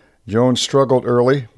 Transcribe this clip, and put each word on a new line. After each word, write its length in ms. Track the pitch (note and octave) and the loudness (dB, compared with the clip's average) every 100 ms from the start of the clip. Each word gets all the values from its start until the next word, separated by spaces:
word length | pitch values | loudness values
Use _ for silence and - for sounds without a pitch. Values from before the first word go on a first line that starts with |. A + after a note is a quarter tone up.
| _ _ - | _ _ -6
Jones 340 | G#2+ B2+ A#2+ | -2 0 0
struggled 420 | - C#3 B2+ B2+ | 0 0 2 0
early. 440 | A#2+ B2 B2 C#3 A#2 | 0 0 2 0 -4